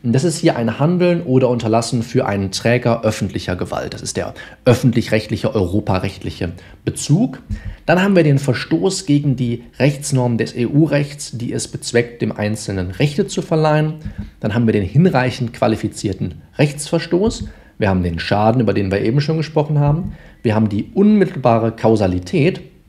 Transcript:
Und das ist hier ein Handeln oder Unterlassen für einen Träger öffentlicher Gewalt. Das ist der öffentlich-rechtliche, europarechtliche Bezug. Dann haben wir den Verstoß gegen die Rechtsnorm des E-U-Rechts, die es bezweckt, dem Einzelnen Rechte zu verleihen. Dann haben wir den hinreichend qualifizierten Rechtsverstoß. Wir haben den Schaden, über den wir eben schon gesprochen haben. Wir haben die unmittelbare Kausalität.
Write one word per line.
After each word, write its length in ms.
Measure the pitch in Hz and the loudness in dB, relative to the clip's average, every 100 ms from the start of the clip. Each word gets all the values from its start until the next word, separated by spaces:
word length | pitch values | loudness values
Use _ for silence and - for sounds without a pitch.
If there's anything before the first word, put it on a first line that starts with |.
Und 100 | 123 | 2
das 120 | 113 | 2
ist 120 | 170 156 | 2 2
hier 200 | 160 127 | 0 2
ein 220 | 113 110 | -2 0
Handeln 440 | 151 180 175 175 | 0 4 2 2
oder 260 | 165 127 123 | 2 2 2
Unterlassen 540 | 120 113 113 117 123 | 2 2 0 2 -2
für 240 | 110 - - | 0 -2 0
einen 240 | 101 98 | -2 -2
Träger 520 | - 113 120 117 117 | -2 0 2 2 0
öffentlicher 540 | 110 - 95 - - 90 | 0 -2 -4 -4 -6 -6
Gewalt. 380 | 90 - 65 | -4 -6 -6
Das 80 | - | -8
ist 160 | - 101 | -8 -6
der 160 | 85 - - - - | -6 -10 -18 -2 2
öffentlich-rechtliche, 880 | 117 131 113 107 110 - 113 107 | 4 4 2 0 -2 -2 -4 -2
europarechtliche 960 | 110 90 104 - 92 98 - 95 - 90 90 - - | 0 0 0 0 -2 -2 -6 -10 -6 -8 -8 -20 -8
Bezug. 560 | - - - 156 254 - - - - - - | -8 -6 0 2 2 -4 -10 -8 -8 -8 0
Dann 160 | 175 | 2
haben 120 | 196 | 4
wir 100 | 185 | 4
den 140 | 160 139 | 4 2
Verstoß 680 | 139 117 - 165 190 190 - | 0 -2 -2 0 0 -2 0
gegen 300 | 147 147 123 | 2 2 -2
die 280 | 123 117 - - | -2 -4 -10 0
Rechtsnorm 580 | 135 147 - 131 123 113 | 0 0 -2 0 0 0
des 180 | 113 | -2
E-U-Rechts, 840 | 120 117 147 156 147 147 - - 123 | -2 0 2 2 2 -2 -8 -12 -8
die 160 | - | -6
es 120 | 131 - | -6 -8
bezweckt, 520 | - - 120 117 - | -10 -2 0 -2 -4
dem 120 | 107 | -6
Einzelnen 580 | - 104 107 - 98 90 | -2 -4 -4 -4 -4 -6
Rechte 360 | 90 147 - - | -2 0 0 -2
zu 140 | - | -4
verleihen. 540 | - 160 156 151 156 160 - - - - | -2 0 2 2 0 -4 -12 -12 -14 -6
Dann 120 | - | -4
haben 120 | 113 113 | 0 2
wir 80 | |
den 100 | 107 | 2
hinreichend 720 | 90 139 180 139 127 - 117 | 2 4 4 4 0 -2 -8
qualifizierten 880 | - 110 110 104 - 104 95 92 - - - | -2 0 0 -4 -4 -6 -4 -6 -8 -14 0
Rechtsverstoß. 840 | 151 - - 165 - 175 220 - 208 - - _ | 0 0 -4 -4 0 0 0 -2 -10 -14 -20 _
Wir 100 | 104 | 0
haben 140 | 95 | 2
den 160 | 87 85 | 0 -4
Schaden, 420 | - 101 110 123 | -2 2 4 4
über 140 | 110 | 2
den 160 | 101 98 | 0 0
wir 100 | 98 | 0
eben 220 | 110 143 | 2 0
schon 160 | 143 160 | 0 -2
gesprochen 400 | 151 160 151 151 | 0 -2 0 2
haben. 340 | 143 156 185 - - - | 2 0 -4 -12 -20 -4
Wir 120 | 117 | 0
haben 140 | 107 107 | 2 2
die 220 | 101 - | 0 -2
unmittelbare 800 | - 208 214 180 147 127 113 113 | 2 4 6 2 2 2 4 2
Kausalität. 880 | 110 110 110 110 90 90 180 156 - - - | 2 2 4 2 0 -2 2 2 0 -14 -20